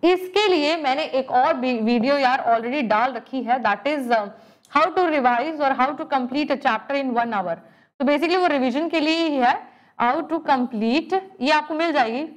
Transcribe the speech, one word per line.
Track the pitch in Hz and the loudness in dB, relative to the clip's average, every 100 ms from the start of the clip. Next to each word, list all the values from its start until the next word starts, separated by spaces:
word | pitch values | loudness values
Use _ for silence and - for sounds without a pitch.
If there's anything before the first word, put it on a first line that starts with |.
इसके | 339 359 370 403 415 | 4 2 0 0 2
लिए | 359 294 330 | 2 2 0
मैंने | 285 277 311 262 | 0 -2 -2 -4
एक | 262 | 0
और | 247 269 277 | 2 2 2
वी-, | 254 240 | 0 0
वीडियो | 220 240 233 285 | 0 2 2 2
यार | 262 254 233 | 2 0 2
already | 226 226 285 233 | 0 0 -4 0
डाल | 214 254 | 0 0
रखी | 233 - 269 | -4 -8 -8
है, | 220 262 | -2 0
that | 220 208 277 | 0 -2 -2
is, | 302 247 | -2 0
uh, | 233 202 - - _ _ 285 | 0 0 -12 -20 _ _ 2
how | 339 349 | 2 2
to | 359 | 2
revise | 302 247 240 294 311 | 2 2 2 -2 -2
और | 277 269 | 0 2
how | 262 302 | 0 -2
to | 311 | -2
complete | 269 247 262 302 | -2 -2 -4 -2
a | 269 269 | -2 -2
chapter | 220 - 277 | -2 -2 -4
in | 269 240 | -2 -2
one | 233 214 | -2 -2
hour। | 180 165 - _ _ _ | -4 -6 -10 _ _ _
तो | 254 | 0
basically | 285 320 370 | 2 2 2
वो | 359 | 2
रिवीजन | 285 254 247 330 | 2 0 0 -2
के | 330 | 0
लिए | 302 330 330 | 0 0 0
ही | 285 | 2
है, | 247 330 - _ _ - | 2 0 -6 _ _ -2
how | 233 285 294 | 0 0 -2
to | 320 320 | -4 0
complete, | 269 247 220 226 269 320 381 381 - | 0 0 -2 0 0 0 -4 -4 -4
ये | 254 | 0
आपको | 311 302 | 0 0
मिल | 311 339 | -4 -2
जाएगी | 294 226 233 311 | 0 0 -2 -8